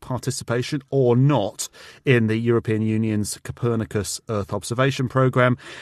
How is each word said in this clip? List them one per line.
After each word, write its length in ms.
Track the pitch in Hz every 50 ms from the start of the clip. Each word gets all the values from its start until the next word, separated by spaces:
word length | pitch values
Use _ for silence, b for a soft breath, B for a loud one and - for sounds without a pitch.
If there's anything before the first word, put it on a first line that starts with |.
participation 800 | - - 127 113 - 135 127 - - - 120 123 123 - - 143 - -
or 240 | - 139 135 123 120
not 540 | 123 131 143 151 120 101 95 - - - - B B B B B B B
in 220 | 147 127 120 113
the 120 | 107 110 113
European 440 | 117 117 117 117 - - 110 107 110
Union's 560 | 110 110 110 110 110 107 104 104 - - - -
Copernicus 760 | - - - - 120 117 113 110 - - 107 95 - - - _ -
Earth 240 | 113 104 98 - 104
Observation 560 | 101 - - 117 117 131 139 135 - 127 123
Programme, 480 | - 131 131 131 127 131 123 123 123 B B B B B